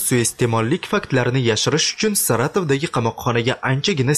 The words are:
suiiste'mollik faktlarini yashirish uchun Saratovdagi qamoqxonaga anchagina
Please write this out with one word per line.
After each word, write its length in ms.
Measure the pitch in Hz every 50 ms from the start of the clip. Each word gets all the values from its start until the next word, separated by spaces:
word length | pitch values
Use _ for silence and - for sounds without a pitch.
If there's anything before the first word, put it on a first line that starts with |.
| -
suiiste'mollik 760 | - 131 120 117 - - - 127 117 113 113 110 113 160 180 - -
faktlarini 500 | - 202 202 - 147 127 120 123 120 135 123 113
yashirish 380 | 107 107 - - 135 151 - - -
uchun 180 | - - 214 208 - -
Saratovdagi 600 | - 120 110 123 156 - 208 180 147 139 139 156 - -
qamoqxonaga 580 | 127 113 113 110 - - 131 117 120 113 127 120 - - 123
anchagina 440 | 131 139 - 196 196 139 123 131 147